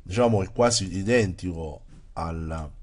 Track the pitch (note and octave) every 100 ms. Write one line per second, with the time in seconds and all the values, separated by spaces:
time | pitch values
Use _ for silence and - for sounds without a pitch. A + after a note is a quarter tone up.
0 | - G2+ A#2+ G#2 F#2+ - A#2+ A#2 F#2+ F#2
1 | G2 B2 G2+ E2+ F#2 E2+ D#2+ C#2+ - -
2 | - - E2 E2 D#2+ D#2+ D2+ -